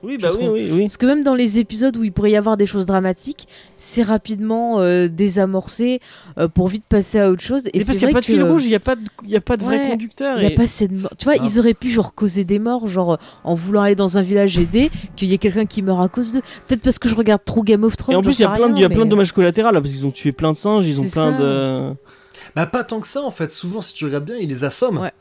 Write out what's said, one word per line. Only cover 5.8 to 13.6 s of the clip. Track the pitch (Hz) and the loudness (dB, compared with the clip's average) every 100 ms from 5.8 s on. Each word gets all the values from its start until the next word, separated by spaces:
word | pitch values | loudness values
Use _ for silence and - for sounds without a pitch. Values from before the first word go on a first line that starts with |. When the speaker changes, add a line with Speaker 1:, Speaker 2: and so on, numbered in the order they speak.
| 240 254 - - 175 151 | -2 -2 -6 -20 -18 -4
Speaker 2:
euh, | 165 | 0
pour | 175 185 | 2 0
vite | 214 - | -2 0
passer | 214 196 220 | 0 2 2
à | 202 | 2
autre | 185 | 2
chose. | - 269 247 | 0 -4 -2
Et | 190 | -2
Speaker 1:
Mais | 208 | 0
parce | |
Speaker 2:
c'est | |
Speaker 1:
qu'il | 196 | 0
y | 254 | 2
a | |
Speaker 2:
vrai | |
Speaker 1:
pas | 247 | 2
de | 233 | 2
Speaker 2:
que | |
Speaker 1:
fil | 214 | 2
rouge, | 175 330 | 4 4
il | 247 | 2
y | 214 | 0
a | |
pas | 226 254 | 0 -4
de, | 214 - 208 | -6 -16 -2
il | |
y | 208 | -2
a | |
pas | - 240 | 0 -2
de | 226 | 0
vrai | 269 | 0
Speaker 2:
Ouais, | 277 | 0
Speaker 1:
conducteur | 233 226 - 277 254 | -4 -6 -6 -4 0
Speaker 2:
il | |
y | 202 | 0
a | |
Speaker 1:
et | 156 | 2
Speaker 2:
pas | 233 | 0
cette | - 202 | 0 -4
mo-, | 190 196 - | -4 -8 -4
tu | 262 | 0
vois, | 294 | 2
Speaker 3:
Ah. | |
Speaker 2:
ils | 233 214 | 2 2
auraient | 233 | 2
pu | 226 254 | 2 0
genre | 226 175 - | 0 -2 -2
causer | 208 175 185 | -2 -2 0
des | 202 | -2
morts, | 226 247 226 | 0 -4 -4
genre, | 185 175 | -2 0
euh, | 160 - - | -2 -4 -14
en | - | -4
voulant | 170 | -4